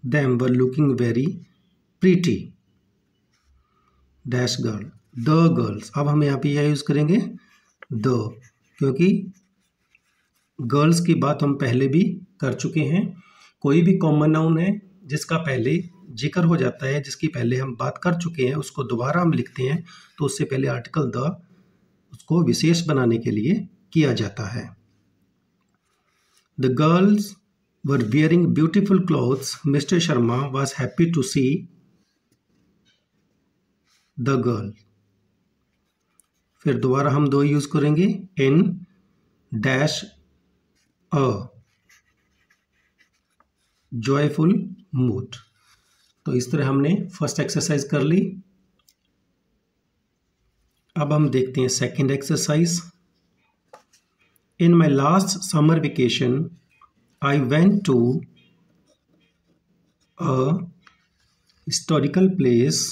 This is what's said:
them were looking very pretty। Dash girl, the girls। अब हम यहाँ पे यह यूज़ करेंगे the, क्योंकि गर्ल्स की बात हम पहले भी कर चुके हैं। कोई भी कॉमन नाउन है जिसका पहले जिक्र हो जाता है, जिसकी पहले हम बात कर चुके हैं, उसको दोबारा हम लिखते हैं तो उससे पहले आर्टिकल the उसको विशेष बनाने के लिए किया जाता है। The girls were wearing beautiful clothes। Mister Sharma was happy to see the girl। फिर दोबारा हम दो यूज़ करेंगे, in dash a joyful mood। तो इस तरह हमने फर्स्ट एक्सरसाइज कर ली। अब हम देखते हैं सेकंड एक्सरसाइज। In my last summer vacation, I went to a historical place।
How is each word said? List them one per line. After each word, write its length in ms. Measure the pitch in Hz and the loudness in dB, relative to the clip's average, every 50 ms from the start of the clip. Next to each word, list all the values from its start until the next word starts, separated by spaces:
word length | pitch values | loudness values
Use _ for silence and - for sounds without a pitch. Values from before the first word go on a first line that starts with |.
| - | -6
them 340 | 127 120 151 139 131 123 | -2 -2 0 2 2 0
were 120 | 117 127 127 | 0 2 0
looking 420 | 123 123 127 127 131 156 151 139 127 | 2 2 2 0 2 0 2 2 2
very 260 | 113 123 120 117 120 135 170 - - - _ _ _ _ _ _ _ _ _ _ _ | 0 0 0 0 0 -2 -2 -4 -8 -14 _ _ _ _ _ _ _ _ _ _ _
pretty। 340 | - 190 175 - - 165 117 - - - - _ _ _ _ _ _ _ _ _ _ _ _ _ _ _ _ _ _ _ _ _ _ _ _ _ _ _ _ _ _ _ _ _ _ | 2 4 4 4 2 0 -2 -2 -6 -12 -18 _ _ _ _ _ _ _ _ _ _ _ _ _ _ _ _ _ _ _ _ _ _ _ _ _ _ _ _ _ _ _ _ _ _
Dash 280 | 127 120 123 127 - - | -4 -2 -2 -2 -2 -4
girl, 260 | - 127 117 107 101 104 - - _ _ _ _ 127 117 156 | -4 -4 -6 -6 -6 -10 -14 -18 _ _ _ _ -6 0 2
the 100 | 156 165 165 165 - | 4 6 6 4 4
girls। 340 | 120 117 107 101 107 - - - | 2 -2 -4 -6 -8 -12 -8 -6
अब 100 | 139 147 | -4 -2
हम 160 | 143 147 151 147 | 0 2 2 2
यहाँ 140 | 143 139 131 143 | 2 0 0 -2
पे 60 | 147 | -2
यह 180 | 143 147 147 | 0 0 0
यूज़ 160 | 147 147 139 - | 0 0 -2 -2
करेंगे 300 | - 139 147 151 151 180 | -2 0 0 2 2 2
the, 1000 | 240 - - - - _ _ _ _ _ _ _ _ - _ 135 113 107 135 127 117 107 107 - - - - _ _ _ _ _ _ | 0 0 -4 -10 -16 _ _ _ _ _ _ _ _ -14 _ -8 -4 -2 0 0 0 -2 -6 -10 -14 -20 -20 _ _ _ _ _ _
क्योंकि 300 | 147 135 127 - 170 190 214 - - - - _ _ _ _ _ _ _ _ _ _ _ _ _ _ _ _ _ _ _ _ _ _ _ _ - | -2 -2 2 2 2 2 2 0 -2 -8 -14 _ _ _ _ _ _ _ _ _ _ _ _ _ _ _ _ _ _ _ _ _ _ _ _ -10
गर्ल्स 400 | 131 117 120 147 147 160 170 165 - | -6 -2 0 2 4 4 4 2 2
की 80 | - 160 127 131 | 0 2 2 2
बात 200 | 143 147 - 147 | 0 0 0 0
हम 120 | 143 143 139 139 | -2 0 0 -2
पहले 240 | 123 120 127 135 | 0 0 2 0
भी 160 | 135 135 165 202 - - - - _ _ _ | 2 2 2 2 2 -2 -8 -14 _ _ _
कर 120 | - 131 131 | -6 -6 -4
चुके 280 | - - 127 - 160 147 131 | -4 -6 -4 -2 -2 -2 0
हैं। 100 | 156 190 233 - - - - - _ _ - _ _ _ - | 0 0 -2 -2 -8 -14 -20 -20 _ _ -20 _ _ _ 0
कोई 180 | 143 143 170 | 2 4 4
भी 160 | 170 185 185 | 6 4 4
कॉमन 340 | - 160 156 151 151 151 156 | 4 2 2 2 4 4 4
नाउन 260 | 156 156 160 160 165 160 | 4 2 2 2 2 2
है 100 | 175 196 214 214 - - _ _ - | 2 0 -2 -4 -6 -18 _ _ -12
जिसका 320 | 123 143 151 - - 165 160 | -8 -6 -6 -4 -4 -4 -4
पहले 340 | - 139 131 123 113 131 156 180 - - - - - - 123 110 | -2 -2 -4 -2 0 0 -2 -2 -4 -8 -16 -20 -20 -20 -12 -6
जिक्र 220 | 127 151 - 185 170 | -6 -4 0 2 2
हो 120 | 165 170 | 2 2
जाता 280 | 139 131 123 - - 139 | 2 0 -2 -4 -4 -6
है, 160 | 131 139 147 | -4 -4 -4
जिसकी 260 | 139 - - - - 151 | -4 -8 -10 -6 -6 -6
पहले 280 | - 131 117 117 127 | -4 -2 -2 -2 -2
हम 180 | 127 135 135 120 | -2 -4 -6 -6
बात 240 | 113 131 139 - - - | -6 -6 -6 -6 -4 -4
कर 160 | 180 170 170 | -2 -2 -2
चुके 260 | 175 165 - - 127 | -4 -6 -4 -2 -2
हैं, 80 | 123 143 | -2 -2
उसको 280 | 151 147 - - - 135 | -4 -6 -8 -8 -10 -6
दोबारा 380 | 113 120 113 120 131 147 175 | -6 -4 -4 -4 -2 -2 0
हम 120 | 180 170 151 | 2 2 0
लिखते 300 | 120 - - - - 127 | 0 -4 -6 -6 -6 -4
हैं 200 | 131 147 175 - - - - - _ _ | -4 -4 -4 -8 -12 -20 -20 -20 _ _
तो 80 | - 156 | -6 -6
उससे 200 | 135 - - 156 | -4 -2 -4 -6
पहले 220 | - 135 131 139 | -4 -2 -4 -2
आर्टिकल 440 | 135 120 120 117 - - 160 143 120 | -2 -4 -6 -8 -6 -4 -4 -4 -2
the 140 | 107 123 131 160 196 - - _ _ _ _ _ _ _ _ _ _ _ _ _ - | -4 -4 -4 -4 -6 -8 -16 _ _ _ _ _ _ _ _ _ _ _ _ _ -20
उसको 300 | - - _ 160 175 165 | -20 -6 _ 0 0 2
विशेष 400 | 123 117 - - 156 170 165 - | 2 0 2 4 2 2 2 2
बनाने 300 | 156 147 135 127 117 113 | 0 0 2 2 2 0
के 140 | 113 - - | 0 -2 -2
लिए 280 | 107 104 107 143 202 240 - - _ _ _ _ - | -4 -2 0 0 0 -2 -2 -8 _ _ _ _ 0
किया 200 | 160 151 135 120 | 2 2 2 2
जाता 340 | 104 110 95 - - 107 98 | -2 -4 -6 -6 -10 -10 -8
है। 140 | 117 113 90 82 - _ _ _ _ _ _ _ _ _ _ _ _ _ _ _ _ _ _ _ _ _ _ _ _ _ _ _ _ _ _ _ _ _ _ _ _ | -10 -10 -12 -14 -18 _ _ _ _ _ _ _ _ _ _ _ _ _ _ _ _ _ _ _ _ _ _ _ _ _ _ _ _ _ _ _ _ _ _ _ _
The 160 | - 127 131 127 123 | -4 -2 -2 0 2
girls 520 | 151 160 165 180 190 208 208 208 - - - _ _ _ _ _ _ _ _ _ - | 2 2 4 4 4 4 4 2 0 -6 -10 _ _ _ _ _ _ _ _ _ -4
were 220 | 135 139 131 117 107 117 | -2 0 0 0 0 2
wearing 280 | 147 156 160 170 175 175 - - | 2 2 4 4 4 2 2 2
beautiful 460 | 143 156 160 - 202 196 202 190 180 170 - | 2 0 2 2 0 2 4 2 2 2 2
clothes। 400 | 156 135 123 120 139 139 - - - - - | 0 0 2 0 -2 -2 -4 -10 -12 -6 -2
Mister 320 | 147 139 143 139 - 190 170 165 | 0 0 0 0 0 0 0 0
Sharma 320 | - 151 123 120 113 117 127 143 143 127 | 0 0 0 2 0 0 -2 -4 -4 -4
was 180 | 135 139 131 - | -4 -4 -4 -4
happy 320 | - 131 117 - - 170 170 | -6 -6 -6 0 0 0 0
to 100 | 170 156 127 | 2 -2 -2
see 440 | - - 147 131 131 143 196 - - _ _ _ _ _ _ _ _ _ _ _ _ _ _ _ _ _ _ _ _ _ _ _ _ _ _ _ _ _ _ _ _ _ _ _ _ _ _ _ _ _ _ _ _ _ _ _ _ _ | -2 -2 0 0 0 0 -2 -6 -12 _ _ _ _ _ _ _ _ _ _ _ _ _ _ _ _ _ _ _ _ _ _ _ _ _ _ _ _ _ _ _ _ _ _ _ _ _ _ _ _ _ _ _ _ _ _ _ _ _
the 180 | - 120 123 135 127 117 | -6 -2 0 0 0 0
girl। 240 | 123 117 104 101 101 - _ _ _ _ _ _ _ _ _ _ _ _ _ _ _ _ _ _ _ _ _ _ _ _ _ _ _ _ _ _ _ _ _ _ _ _ _ _ | 0 -2 -4 -6 -10 -14 _ _ _ _ _ _ _ _ _ _ _ _ _ _ _ _ _ _ _ _ _ _ _ _ _ _ _ _ _ _ _ _ _ _ _ _ _ _
फिर 140 | 147 131 117 | -2 -2 0
दोबारा 320 | 120 131 127 135 143 147 | 0 0 0 0 0 0
हम 160 | 135 143 147 139 | 2 2 2 2
दो 140 | 135 143 143 | 2 2 2
यूज़ 240 | 147 147 147 143 - - | 2 0 0 -2 -2 -2
करेंगे, 340 | 151 139 147 151 156 185 220 - - - - _ - | 0 0 2 2 2 2 0 0 -4 -8 -12 _ 0
in 180 | 135 135 139 165 220 180 - - - _ _ _ _ _ _ _ _ _ _ _ _ _ | 0 2 4 4 2 2 -2 -8 -12 _ _ _ _ _ _ _ _ _ _ _ _ _
dash 440 | - 110 107 127 131 131 147 151 - - - - _ _ _ _ _ _ _ _ _ _ _ _ _ _ _ _ _ _ _ _ | -8 -4 -2 0 0 0 0 -2 -2 -6 -12 -16 _ _ _ _ _ _ _ _ _ _ _ _ _ _ _ _ _ _ _ _
a 160 | - 151 135 127 107 98 127 - _ - _ _ _ _ _ _ _ _ _ _ _ _ _ _ _ _ _ _ _ _ _ _ _ _ _ _ _ _ _ _ _ _ _ _ _ _ _ _ _ _ _ _ _ _ _ _ | -2 0 0 0 -2 -4 -10 -14 _ -20 _ _ _ _ _ _ _ _ _ _ _ _ _ _ _ _ _ _ _ _ _ _ _ _ _ _ _ _ _ _ _ _ _ _ _ _ _ _ _ _ _ _ _ _ _ _
joyful 600 | - 120 110 131 139 143 147 147 147 - 160 170 220 220 - - - - - _ - 127 127 | -12 -6 -2 0 0 2 0 0 0 2 2 2 2 0 -2 -6 -14 -18 -18 _ -4 -2 0
mood। 360 | 123 107 - 127 - - - - _ _ _ _ _ _ _ _ _ _ _ _ _ _ _ _ | 0 0 -4 -8 -10 -16 -20 -20 _ _ _ _ _ _ _ _ _ _ _ _ _ _ _ _
तो 100 | 156 131 | -4 -2
इस 160 | 127 123 123 | -2 -2 -2
तरह 160 | - 151 131 135 | -4 -2 -2 0
हमने 260 | 135 139 139 151 190 214 - - - - | 0 0 2 2 0 0 -2 -8 -6 -6
फर्स्ट 200 | 156 - - - | -6 -4 -2 -4
एक्सरसाइज 480 | 143 - - 160 - - 156 139 - - | -4 -2 -2 -4 -2 0 -2 -2 -2 -2
कर 100 | - 143 | -2 0
ली। 200 | 131 151 170 190 247 - - - - _ _ _ _ _ _ _ _ _ _ _ _ _ _ _ _ _ _ _ _ _ _ _ _ _ _ _ _ _ _ _ _ _ _ _ _ _ _ _ _ _ _ _ _ _ _ _ _ _ _ | 0 2 2 2 2 0 -6 -12 -20 _ _ _ _ _ _ _ _ _ _ _ _ _ _ _ _ _ _ _ _ _ _ _ _ _ _ _ _ _ _ _ _ _ _ _ _ _ _ _ _ _ _ _ _ _ _ _ _ _ _
अब 180 | 165 147 143 151 | -4 -2 0 2
हम 160 | 151 151 139 | 2 2 2
देखते 320 | 123 131 127 131 123 131 | 2 0 -2 0 -2 -2
हैं 60 | 127 123 - - | -2 0 0 -2
सेकंड 320 | - - - - 143 131 | -2 -4 -2 -2 0 0
एक्सरसाइज। 680 | 139 135 - - 160 135 - - 147 156 170 165 - - - - _ _ _ _ _ _ _ _ _ _ _ _ _ _ _ _ - - _ _ _ _ _ _ _ _ _ _ _ _ _ _ _ _ | 0 -2 -2 -2 -2 -2 0 0 2 2 2 0 0 -4 -8 -10 _ _ _ _ _ _ _ _ _ _ _ _ _ _ _ _ -20 -20 _ _ _ _ _ _ _ _ _ _ _ _ _ _ _ _
In 200 | 175 170 170 170 160 | 4 6 6 6 6
my 100 | 147 139 135 | 4 4 2
last 400 | 139 151 170 190 196 - - - - - | 2 4 2 2 2 0 -4 -6 -6 -2
summer 280 | - 156 147 156 160 160 | 0 2 4 4 4 2
vacation, 600 | 151 147 - - 127 117 110 - 127 123 123 139 165 - - _ _ _ _ _ - _ _ _ _ _ _ _ | 0 -2 0 0 0 0 2 0 0 0 0 -2 -4 -6 -10 _ _ _ _ _ -20 _ _ _ _ _ _ _
I 160 | - 139 143 147 131 120 | -2 0 0 0 0 2
went 260 | 139 156 175 196 - 208 - | 2 4 4 4 4 2 0
to 80 | - 131 120 117 120 135 165 - - _ _ _ _ _ _ _ _ _ _ _ _ _ _ _ _ _ _ _ _ _ _ _ _ _ _ _ _ _ _ _ _ _ _ _ _ _ | 2 2 4 4 2 0 -2 -6 -10 _ _ _ _ _ _ _ _ _ _ _ _ _ _ _ _ _ _ _ _ _ _ _ _ _ _ _ _ _ _ _ _ _ _ _ _ _
a 160 | - - 139 131 131 131 143 165 196 170 - - _ _ - _ _ _ _ _ _ _ _ _ _ _ _ _ _ _ | -6 -4 -2 0 0 0 0 0 -2 -4 -10 -18 _ _ -20 _ _ _ _ _ _ _ _ _ _ _ _ _ _ _
historical 600 | - - - - - 160 143 131 139 - 185 190 190 180 - | -8 -8 -8 -4 -2 0 0 0 0 2 2 2 2 2 2
place। 400 | 135 127 120 117 123 147 165 - - - | 2 4 4 4 2 2 0 -2 -6 -8